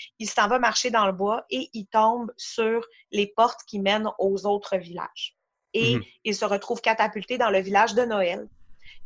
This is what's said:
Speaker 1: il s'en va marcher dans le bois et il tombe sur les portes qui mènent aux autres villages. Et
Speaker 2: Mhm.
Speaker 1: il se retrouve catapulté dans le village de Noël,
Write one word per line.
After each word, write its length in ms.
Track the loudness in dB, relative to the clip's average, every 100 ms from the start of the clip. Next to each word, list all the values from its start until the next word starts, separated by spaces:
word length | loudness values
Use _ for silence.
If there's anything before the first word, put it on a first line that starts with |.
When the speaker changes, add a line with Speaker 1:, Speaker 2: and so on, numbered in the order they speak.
| -18 -10
Speaker 1:
il 100 | -4
s'en 180 | 0 2
va 100 | 4
marcher 320 | 2 0 0
dans 160 | 2 2
le 60 |
bois 340 | 2 0 -2 -4
et 200 | -8 -6
il 120 | -10 -2
tombe 440 | 2 4 2 -4 -10
sur 480 | -10 -2 0 -2 -4 _ _
les 160 | -2 0 2
portes 240 | 2 2 -10
qui 120 | -2
mènent 280 | 0 0 -2 0
aux 260 | 0 0 0
autres 300 | -2 -2 -6
villages. 580 | -6 -12 -12 -10 -12 _ _ _ _
Et 220 | 0 2 0
Speaker 2:
Mhm. 60 | -2 _
Speaker 1:
il 100 | -6
se 120 | -2 0
retrouve 340 | -2 -2 -2
catapulté 580 | 0 2 0 -2 -6 0
dans 120 | 2
le 100 | 2
village 340 | 2 4 4
de 100 | 2 0
Noël, 420 | 2 0 -2 -10 -18 -20 -18 -18 -14